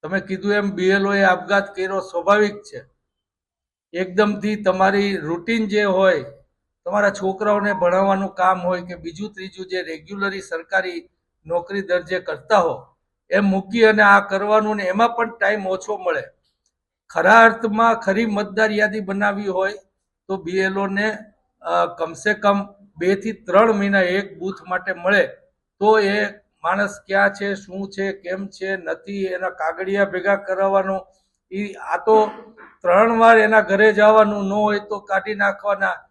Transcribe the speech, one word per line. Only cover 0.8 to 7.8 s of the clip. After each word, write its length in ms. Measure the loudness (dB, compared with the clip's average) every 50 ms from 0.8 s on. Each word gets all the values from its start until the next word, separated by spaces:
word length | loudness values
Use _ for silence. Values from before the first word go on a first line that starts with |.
| 2 2
એલ 180 | 2 2 2
ઓ 80 | 0 2
એ 80 | 2 2
આપઘાત 540 | 2 2 0 0 0 0 0 0 -2 -6
કર્યો, 240 | -6 -6 -4 -4 -6
સ્વાભાવિક 600 | -6 -4 -6 -4 2 2 4 4 4 0 0 -8 -18
છે. 220 | -18 -18 -18 -18 _ _ _ _ _ _ _ _ _ _ _ _ _ _ _ _ _ _ _ _ _ -8
એકદમથી 640 | -8 -8 -4 0 0 0 0 0 -4 -4 -4 -4
તમારી 600 | -2 -2 -2 0 2 2 2 2 2 0 -2 -2
રૂટીન 520 | -4 -6 -6 -6 -6 -4 -4 -2 -2 -2 -2
જે 160 | 0 0 0
હોય, 380 | 0 2 2 4 2 2 2 -4 -8 -16 -20 _ _ _ _ _ _ _ _ _
તમારા 260 | -6 -2 0 0 0
છોકરાઓને 640 | -2 -2 -6 -6 -4 -2 -2 -2 0 0 0 -2 -2
ભણાવવાનું 600 | 0